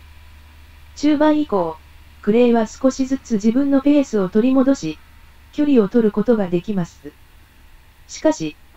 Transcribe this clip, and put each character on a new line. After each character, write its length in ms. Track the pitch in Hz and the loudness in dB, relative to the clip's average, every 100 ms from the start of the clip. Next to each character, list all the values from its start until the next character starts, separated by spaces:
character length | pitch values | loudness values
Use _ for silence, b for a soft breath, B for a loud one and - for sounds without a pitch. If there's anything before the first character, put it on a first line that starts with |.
| - - - - - - - - - - | -20 -20 -20 -20 -20 -20 -20 -20 -20 -4
中 200 | 294 285 | -2 2
盤 240 | 302 302 | 2 2
以 60 | 294 | 0
降、 300 | 202 165 156 - - - - | -2 -4 -8 -20 -20 -20 -8
ク 80 | - | -2
レ 180 | 226 247 | 2 4
イ 40 | |
は 140 | 233 214 | 2 -2
少 240 | - 262 | -2 -2
し 140 | - 262 | -2 -4
ず 120 | 269 | -6
つ 160 | - | -4
自 160 | 226 220 | -2 0
分 220 | 240 285 | 0 0
の 80 | 277 | 0
ペ 200 | 285 294 | 2 0
ー 40 | |
ス 160 | 269 214 | 0 -2
を 80 | 185 | -2
取 220 | 214 254 | 0 2
り 40 | |
戻 200 | 262 262 | 2 0
し、 240 | 277 156 156 - - - - - | -2 -4 -12 -18 -20 -20 -20 -16
距 140 | - 294 | -4 2
離 160 | 262 | 2
を 60 | 196 | 4
取 160 | 240 | 2
る 80 | 220 | 0
こ 100 | 208 | -2
と 140 | 208 220 | -2 -2
が 100 | 185 | 0
で 140 | 175 | -4
き 100 | 180 | -4
ま 120 | 196 | -6
す。 260 | 170 - 143 - - - _ _ - - - _ - | -6 -10 -20 -20 -20 -20 _ _ -20 -20 -20 _ -20
し 140 | - | -4
か 120 | 320 | -2
し、 240 | 302 156 - - | -2 -8 -12 -20